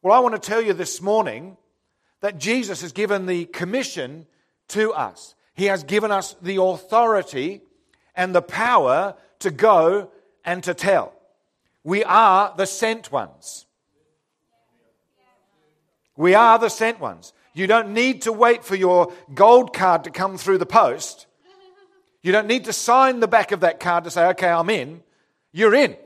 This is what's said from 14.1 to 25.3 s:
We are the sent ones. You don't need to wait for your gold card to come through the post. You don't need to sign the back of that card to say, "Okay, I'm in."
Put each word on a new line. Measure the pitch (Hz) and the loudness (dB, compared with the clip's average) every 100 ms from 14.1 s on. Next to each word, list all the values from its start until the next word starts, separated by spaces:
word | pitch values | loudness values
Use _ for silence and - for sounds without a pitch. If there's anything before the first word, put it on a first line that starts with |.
| _ _ _ _ 349 _ _ _ _ _ _ 381 _ _ _ _ _ _ _ _ - | _ _ _ _ _ _ _ _ _ _ _ _ _ _ _ _ _ _ _ _ -2
We | 165 | 4
are | 196 233 226 | 6 6 6
the | 226 | 2
sent | - 220 226 | -2 -4 -4
ones. | 135 85 87 _ _ | -10 -12 -20 _ _
You | 147 190 | -8 0
don't | 226 196 | 0 0
need | 214 254 262 | -2 -2 -2
to | 226 | -6
wait | 214 240 233 | 2 2 2
for | - 196 | -2 -2
your | 185 180 175 - _ | 2 2 2 -4 _
gold | 135 208 247 226 | 4 8 8 4
card | - 185 170 | -2 0 0
to | 175 | -2
come | 156 190 190 | -6 -6 -6
through | 185 190 | -2 -2
the | 175 | 2
post. | 226 175 139 - - _ _ _ 381 _ _ _ _ _ _ | 2 2 -2 -10 -16 _ _ _ _ _ _ _ _ _ _
You | 175 | 0
don't | 202 208 | 0 0
need | 247 226 | -4 -4
to | |
sign | - - 247 262 247 | -8 0 4 4 2
the | 220 | 2
back | 180 185 | 2 0
of | 190 | 0
that | 170 165 | 0 -2
card | 180 170 | -2 -2
to | 170 | -2
say, | 175 170 | 0 0
"Okay, | 185 180 | 2 0
I'm | 170 170 | 0 -2
in." | 214 131 165 _ _ _ | -4 -6 -14 _ _ _